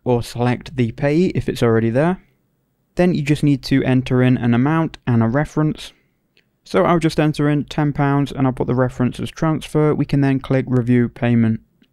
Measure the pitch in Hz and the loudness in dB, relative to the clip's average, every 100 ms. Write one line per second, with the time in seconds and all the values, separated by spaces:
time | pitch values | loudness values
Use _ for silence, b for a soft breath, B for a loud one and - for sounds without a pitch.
0 | - 120 - 120 123 120 - 127 117 - | -2 -2 -4 -4 -2 -2 -6 -4 -4 -2
1 | 143 156 185 - - - 120 113 113 120 | -2 0 0 -2 -4 0 2 2 2 0
2 | 165 185 _ _ _ _ _ _ _ - | 0 -2 _ _ _ _ _ _ _ 0
3 | 180 156 143 147 147 135 - 135 131 127 | 0 2 0 0 2 0 0 0 2 0
4 | 127 127 127 127 120 117 139 160 156 - | 2 2 2 2 2 2 2 0 -2 -6
5 | - 117 113 131 151 - 156 - - _ | -2 0 2 0 -2 0 -2 -2 -12 _
6 | _ _ _ _ _ _ - 185 175 170 | _ _ _ _ _ _ -2 0 2 2
7 | 156 - 151 151 147 147 127 - 147 139 | 0 0 0 0 0 0 -4 -4 -2 0
8 | 139 143 139 - 135 120 - 127 127 - | 0 0 -2 -2 -2 -2 -2 0 0 0
9 | 120 - 117 - 160 156 - 151 151 147 | -4 -4 -10 -4 -2 -2 -2 0 0 0
10 | 151 143 139 135 - 131 131 127 117 123 | 0 0 0 0 -2 -2 0 -2 2 2
11 | 120 - 120 120 113 113 _ _ _ | 0 -2 0 2 2 0 _ _ _